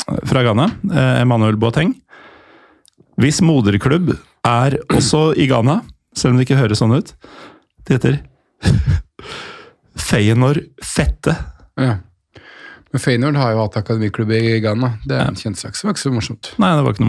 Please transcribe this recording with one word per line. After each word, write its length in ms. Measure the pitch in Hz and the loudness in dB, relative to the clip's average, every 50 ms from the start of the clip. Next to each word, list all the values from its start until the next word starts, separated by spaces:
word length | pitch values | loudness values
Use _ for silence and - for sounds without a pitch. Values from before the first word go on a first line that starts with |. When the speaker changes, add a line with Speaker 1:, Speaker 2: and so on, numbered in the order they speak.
| - - - - - - | -8 -6 -6 -6 -2 0
Speaker 1:
fra 140 | - 131 123 | 0 2 2
Ghana, 220 | 117 101 113 156 220 - - - 196 | 2 2 2 2 0 -2 -4 -4 -2
eh, 300 | 175 127 131 127 127 123 | 0 2 2 2 2 2
Emmanuel 340 | 120 127 120 113 110 107 107 | 2 2 2 2 2 2 2
Boateng. 380 | 107 110 113 113 151 156 196 254 - _ _ - - - - - - _ _ - - _ _ _ _ _ _ _ _ _ _ - | 0 0 0 0 0 0 0 -2 -6 _ _ -20 -20 -20 -20 -20 -20 _ _ -20 -20 _ _ _ _ _ _ _ _ _ _ -2
Hvis 240 | - 120 147 151 - | 0 0 2 2 2
moderklubb 720 | 180 165 156 135 104 101 98 90 - 127 143 180 180 147 - - - _ _ _ - | 2 4 4 4 2 2 0 2 2 2 0 2 0 -2 -2 -4 -6 _ _ _ -2
er 320 | 117 120 117 127 139 135 - - - | 0 2 2 2 0 0 -2 -2 0
også 300 | - - 135 - - 151 156 160 147 - | 0 2 2 2 2 2 2 2 2 2
i 60 | 147 131 | 2 2
Ghana, 300 | 131 120 110 131 160 233 - - - _ _ _ | 2 2 2 2 0 0 -4 -8 -18 _ _ _
selv 220 | - - - 131 123 | -8 -2 0 2 2
om 20 | |
det 80 | 123 127 - | 2 2 2
ikke 100 | 139 139 | 2 2
høres 220 | 127 107 107 - 120 | 2 2 0 2 2
sånn 80 | 110 | 2
ut. 220 | 117 151 - - - - _ - - - - - - _ _ _ _ _ - - | 2 2 0 -4 -12 -20 _ -20 -20 -20 -20 -20 -20 _ _ _ _ _ -4 -2
De 80 | 131 | 0
heter 240 | 127 - 127 139 139 - - _ _ _ _ _ - | 2 2 0 0 0 -6 -12 _ _ _ _ _ -2
<laughs> 400 | - - - - - - - - - _ _ - - - - - - - - - - - _ _ _ _ - - - - | 0 2 2 2 2 2 0 0 -2 _ _ -20 -18 -16 -16 -14 -16 -16 -18 -20 -20 -20 _ _ _ _ -12 -10 -4 -2
Feyenoord 500 | - 113 104 107 113 120 127 135 147 - - - _ - | 0 2 2 4 4 4 2 2 0 -2 -4 -10 _ -16
Fette. 520 | - - - - 151 - - - - - 165 - - - - _ - _ - | -12 -6 -2 -2 0 -2 -2 -2 -2 -2 -2 -2 -6 -14 -16 _ -20 _ -6
Speaker 2:
Ja. 200 | - 131 127 110 92 - _ _ _ _ _ _ - - - - - - - - - _ _ | -2 -2 -2 -2 -4 -8 _ _ _ _ _ _ -20 -20 -20 -20 -20 -20 -20 -20 -20 _ _
Men 120 | - 131 | -6 -4
Feyenoord 340 | - 143 123 117 127 151 147 143 | 0 0 0 0 0 0 0 0
har 140 | 135 117 110 | 0 0 0
jo 100 | 113 110 | 0 -2
hatt 120 | 104 - 113 | -2 -2 -4
akademiklubb 520 | 101 - 117 110 110 104 - - 113 110 113 | -4 -2 -2 -2 -2 -4 -2 -4 -2 0 0
i 240 | 113 117 117 113 113 | 0 0 0 0 0
Ghana. 340 | 110 107 104 113 127 123 113 110 - | 0 -2 -2 -2 -2 -2 -4 -6 -6
Det 100 | 135 135 | -6 -2
er 100 | 127 127 127 | -2 -2 -2
en 60 | - | -4
Speaker 1:
Ja. 40 | 92 | -6
Speaker 2:
kjent 140 | - 113 95 - | -8 -8 -8 -8
sak, 160 | - - - | -12 -12 -10
så 80 | - | -8
det 60 | - 208 | -6 -6
var 60 | 180 | -4
ikke 140 | - - 139 | -4 -4 -4
så 40 | 127 | -2
morsomt. 440 | 113 - - 113 - - - - - | -2 -4 -6 -10 -12 -14 -10 -4 -2
Speaker 1:
Nei, 180 | 202 185 170 | 0 2 2
det 80 | 147 139 | 2 0
var 80 | 123 | 0
ikke 80 | 110 - | 0 0
noe 40 | 110 | 0